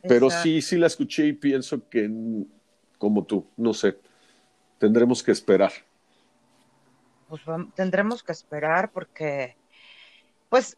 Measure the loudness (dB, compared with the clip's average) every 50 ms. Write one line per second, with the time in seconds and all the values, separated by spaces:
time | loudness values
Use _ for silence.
0 | 0 4 4 6 6 4 2 2 0 0 0 0 -2 0 0 2 2 2 2 0
1 | -6 -6 -2 0 0 0 0 -2 -2 -2 -2 -2 -2 -4 -8 -8 -8 _ -2 -2
2 | -2 -2 -4 -8 -8 -8 -6 -6 -8 -10 _ _ _ _ _ _ _ _ _ -4
3 | -2 0 0 0 0 -2 -4 -4 -6 _ _ -4 -2 -2 -2 0 -2 -2 -2 -4
4 | _ _ _ _ _ _ _ _ _ _ _ _ _ _ _ 0 2 4 4 6
5 | 4 4 2 0 2 0 0 0 2 2 4 4 4 2 0 -4 -20 _ _ _
6 | _ _ _ _ _ _ _ _ _ _ _ _ _ _ _ _ _ _ _ _
7 | _ _ _ _ _ -20 -18 -16 -10 -10 -8 -8 -8 -10 -6 -4 -4 -2 0 0
8 | 0 0 -2 -6 -8 -10 -12 -12 -12 -14 -10 -6 -2 0 0 0 0 -2 -6 -10
9 | -14 _ -12 -8 -6 -6 -6 -6 -8 -10 -12 _ _ _ _ _ -20 -20 -20 -20
10 | -20 -20 _ _ _ _ _ _ _ 0 0 0 0 0 -8